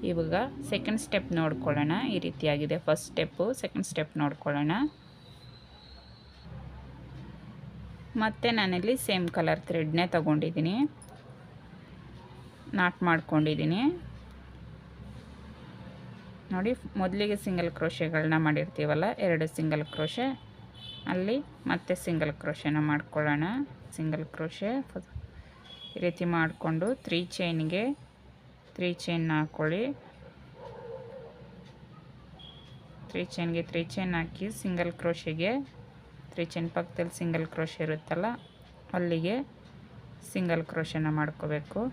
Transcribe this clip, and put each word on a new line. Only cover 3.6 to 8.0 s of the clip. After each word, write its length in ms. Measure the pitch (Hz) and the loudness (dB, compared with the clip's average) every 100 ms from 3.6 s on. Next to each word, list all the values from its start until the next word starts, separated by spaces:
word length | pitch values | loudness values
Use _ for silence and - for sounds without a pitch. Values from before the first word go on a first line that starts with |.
ಸೆಕೆಂಡ್ 260 | 196 - 190 | -2 -2 -2
ಸ್ಟೆಪ್ 240 | - 156 156 | -2 -2 0
ನೋಡ್ಕೊಳ್ಳೋಣ. 500 | 147 147 - 143 147 185 294 - - - - - - - - - - - - - - - - - - - - - - - - - - - - - - - | 0 0 -2 2 2 4 2 -2 -20 -20 -20 -18 -18 -20 -20 -20 -20 -20 -18 -20 -20 -18 -14 -12 -12 -14 -14 -14 -14 -12 -12 -14 -14 -14 -14 -12 -14 -14